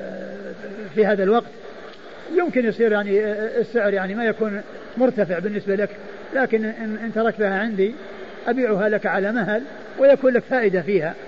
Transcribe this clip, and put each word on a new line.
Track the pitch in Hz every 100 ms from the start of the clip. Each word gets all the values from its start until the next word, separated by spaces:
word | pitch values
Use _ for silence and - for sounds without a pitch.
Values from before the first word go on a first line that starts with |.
| - - - - - - - 196 208
في | 208 202
هذا | 202
الوقت | 190 233 - - - - - - - - -
يمكن | 339 349 254 233
يصير | 208 226
يعني، | 208 202 202
آه، | 214 208 220 233
السعر | 226 240 202
يعني | 196 190
ما | 202
يكون | 233 208 220 202 - - - -
مرتفع | 247 - 185 170
بالنسبة | 190 208 190
لك، | 196 202 - - - -
لكن | 269 254 220
إن، | 220 220 220 214
إن | 226
تركتها | 214 226 202 208 190
عندي | 226 202 196 247 - - - - -
أبيعها | 247 247 202 214
لك | 208 208
على | 175 196
مهل | 240 185 208 269 - - -
ويكون | 269 269 262
لك | 240 -
فائدة | 254 226 180
فيها. | 165 202 151 -